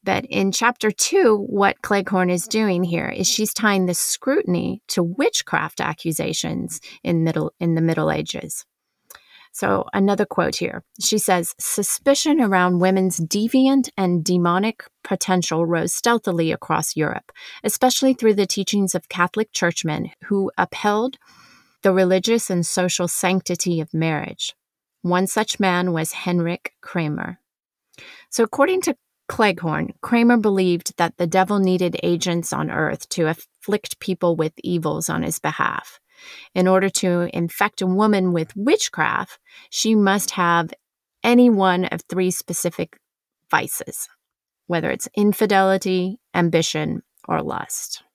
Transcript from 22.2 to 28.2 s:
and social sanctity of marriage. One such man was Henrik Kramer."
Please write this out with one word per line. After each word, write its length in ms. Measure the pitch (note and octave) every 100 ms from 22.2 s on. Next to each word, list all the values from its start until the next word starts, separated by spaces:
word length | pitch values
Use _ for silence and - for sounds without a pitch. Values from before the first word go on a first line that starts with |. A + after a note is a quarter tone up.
| G3+ A#3 -
and 160 | F3
social 440 | E3 - F3+ - F3
sanctity 720 | - F3+ F#3 - F3 F3+ E3
of 120 | D#3
marriage. 600 | D#3+ D#3+ D3+ - - - _ _ _ _ _
One 240 | F3 F3+ F#3+
such 320 | F4 F4 -
man 340 | G3 F3+ F3+
was 200 | E3 D#3+
Henrik 600 | - - F3 E3+ F3 - _
Kramer." 600 | - F3+ D#3 D3 - F3+ _ _ _ _ _ - - -